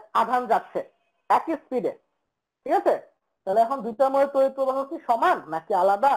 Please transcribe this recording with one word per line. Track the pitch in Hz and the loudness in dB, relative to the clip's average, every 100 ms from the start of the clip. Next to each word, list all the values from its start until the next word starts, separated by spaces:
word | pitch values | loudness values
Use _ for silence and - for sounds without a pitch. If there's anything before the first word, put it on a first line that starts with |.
| - 220 | -4 -2
আধান | 226 247 233 | 0 -2 0
যাচ্ছে, | 196 - 170 - _ _ _ - | -2 -2 -10 -10 _ _ _ 0
একই | 302 320 311 | 0 0 -6
স্পিডে, | _ 247 160 - _ _ _ _ _ _ | _ -4 -4 -6 _ _ _ _ _ _
ঠিক | 262 359 | -2 0
আছে? | 320 170 - _ _ _ | 2 -2 -4 _ _ _
তাহলে | 190 208 | -2 0
এখন | 226 277 | 0 -2
দুইটার | 220 220 269 | -6 0 0
মধ্যে | 277 277 | 2 0
তড়িৎ | 269 269 269 | 2 0 0
প্রবাহ | 262 269 269 | -4 -4 -6
কি | 330 - | -8 -4
সমান | 233 349 233 147 | 0 2 0 -4
নাকি | 160 - 190 | -10 -2 0
আলাদা | 190 202 269 | 2 2 2